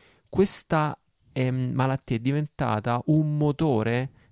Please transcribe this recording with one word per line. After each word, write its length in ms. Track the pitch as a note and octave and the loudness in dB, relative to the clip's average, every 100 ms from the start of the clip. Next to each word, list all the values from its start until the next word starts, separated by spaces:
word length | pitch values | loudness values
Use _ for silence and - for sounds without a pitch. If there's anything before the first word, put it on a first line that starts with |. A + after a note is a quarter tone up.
| _ _ _ | _ _ _
questa, 720 | - G3 - - D#3+ D3+ - _ _ _ | 0 2 0 -2 -2 -2 -6 _ _ _
ehm, 380 | C3 B2+ C3 B2+ | -4 -2 -2 -2
malattia 420 | B2 C3 C3 - A#2+ | 0 0 -2 -2 -2
è 40 | |
diventata 800 | B2 C#3+ D3+ - B2 - A#2+ A#2+ - | 0 -2 -4 -4 -2 0 0 -2 2
un 300 | D3+ D3+ D3+ | 2 2 2
motore 720 | D3 C3+ D#3+ B2 A2 A#2+ C3 - _ | 0 2 2 2 2 -2 -4 -10 _